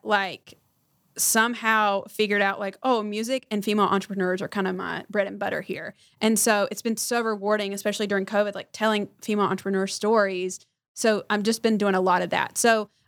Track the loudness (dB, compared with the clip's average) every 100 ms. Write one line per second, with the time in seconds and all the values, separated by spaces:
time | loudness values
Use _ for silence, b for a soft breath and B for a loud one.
0 | -2 0 0 -8 -16 -20 _ _ _ _
1 | _ -4 2 4 2 2 2 2 4 0
2 | -2 -2 0 2 2 0 -6 -4 0 0
3 | 0 -4 -4 -4 -4 -2 0 2 4 2
4 | 0 -2 -2 -2 -4 -4 -2 -4 -6 -8
5 | -4 -2 -2 -4 -6 -4 -6 -10 -12 -16
6 | b b 2 2 4 2 0 -4 -4 -4
7 | -2 -2 -2 -2 0 0 -2 -4 -4 -2
8 | -2 -2 0 0 0 -4 -12 -2 0 0
9 | -2 _ -2 0 0 0 -2 -2 -2 -2
10 | 2 2 2 -2 -6 -8 _ _ _ -2
11 | 0 0 0 -2 0 0 2 2 2 2
12 | 4 2 2 -2 -2 0 2 2 0 _